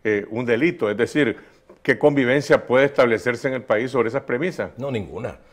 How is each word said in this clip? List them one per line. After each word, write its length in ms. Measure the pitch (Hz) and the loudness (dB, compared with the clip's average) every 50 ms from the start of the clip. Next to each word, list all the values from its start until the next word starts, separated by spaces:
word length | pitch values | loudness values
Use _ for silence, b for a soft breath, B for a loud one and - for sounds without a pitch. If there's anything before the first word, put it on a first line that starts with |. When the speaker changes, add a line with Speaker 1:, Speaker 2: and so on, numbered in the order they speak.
| - | -2
Speaker 1:
eh, 220 | 110 104 104 98 - | -2 0 0 -2 -4
un 160 | 107 120 123 | -6 -4 -2
delito. 460 | 120 117 113 151 175 170 - 117 104 | 0 0 2 2 0 0 0 -2 -2
Es 80 | 104 104 | 0 0
decir, 400 | 117 - - 151 143 117 92 B B B B B _ - - - - | -2 0 0 0 0 0 0 B B B B B _ -20 -20 -4 -2
¿qué 160 | - 127 - | -2 0 2
convivencia 680 | - 147 143 139 127 120 131 147 147 - 147 127 - | 2 2 4 4 2 2 2 2 2 2 2 2 2
puede 180 | - 123 131 139 | 2 2 4 4
establecerse 640 | 139 139 - 131 120 113 104 - 123 120 113 - 135 | 4 4 4 4 4 2 0 0 -2 -4 -2 -4 -4
en 60 | 131 | -4
el 80 | 123 107 | -4 -2
país 280 | - 113 107 127 127 | 0 0 0 0 0
sobre 200 | 127 127 110 110 | 0 0 0 0
esas 120 | 117 139 - | -2 -4 -4
premisas? 500 | - 123 123 160 185 - - 104 90 - | -4 -4 -4 -4 -4 -6 -6 -8 -10 -10
Speaker 2:
No, 140 | 117 131 143 | -10 -8 -6
ninguna. 480 | 127 107 95 65 76 - 123 107 92 - b b | -6 -6 -6 -8 -10 -10 -10 -10 -12 -14 b b